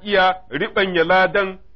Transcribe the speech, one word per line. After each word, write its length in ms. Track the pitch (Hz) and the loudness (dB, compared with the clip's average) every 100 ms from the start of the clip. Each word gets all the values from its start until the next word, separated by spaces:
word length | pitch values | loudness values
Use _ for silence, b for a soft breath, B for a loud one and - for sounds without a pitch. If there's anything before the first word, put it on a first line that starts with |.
iya 320 | 208 196 185 185 - | -2 2 2 0 -6
riɓanya 520 | 139 202 208 190 175 | -6 -4 -2 -2 0
ladan, 540 | 165 185 185 202 190 185 - | 2 2 2 0 -4 -8 -20